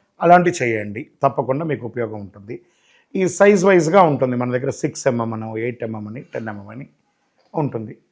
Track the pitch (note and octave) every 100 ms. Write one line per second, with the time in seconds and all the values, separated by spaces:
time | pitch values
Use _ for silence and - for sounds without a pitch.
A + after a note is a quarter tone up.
0 | _ _ E3+ F3+ E3+ F3 A#2+ G#2+ G#2 G#2
1 | - _ C#3 - A#2+ C#3 E3 A#2+ A#2 A#2+
2 | A2 G#2+ F#2+ G2+ G2+ - _ _ _ _
3 | _ G3 F3+ - G3+ G3+ F#3+ F3+ D#3 G3
4 | E3 C3 B2+ B2 B2 B2 A#2+ - A#2 -
5 | C#3 A#2 A2+ A2 A2 A2 A#2+ A#2 A2+ G#2+
6 | G#2 A#2+ - B2+ A2+ G2+ G2+ A#2 C#3+ _
7 | _ _ _ _ _ E3+ C#3+ A2+ A2 -
8 | _